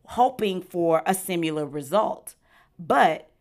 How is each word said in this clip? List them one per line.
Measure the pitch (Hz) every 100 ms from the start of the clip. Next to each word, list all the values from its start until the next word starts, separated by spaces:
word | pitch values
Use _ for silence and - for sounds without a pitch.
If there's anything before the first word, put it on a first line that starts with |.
| -
hoping | - 254 262 214 185
for | 175 180 170 160 -
a |
similar | 190 - 175 160 156 147
result. | 147 135 190 220 - - - _ _ _ -
But | 165 269 202 160 - _